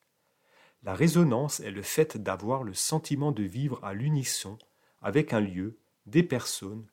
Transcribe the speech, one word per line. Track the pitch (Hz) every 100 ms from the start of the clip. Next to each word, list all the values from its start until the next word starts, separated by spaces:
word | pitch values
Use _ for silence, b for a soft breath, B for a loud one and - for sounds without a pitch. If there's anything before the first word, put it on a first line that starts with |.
| _ _ b b b b b b
La | 101
résonance | 92 165 165 165 117 147 -
est | 107
le | 98
fait | 95 - 156 110
d'avoir | 98 95 104 135
le | 117
sentiment | 98 - 156 - 147 147
de | 117
vivre | 98 104 143 123
à | 101
l'unisson | 98 139 151 123 - 98 110 b b b b
avec | 104 127 151
un | 117
lieu, | 101 90 98 - _ _ -
des | 143
personnes, | 175 123 - - 98 107 110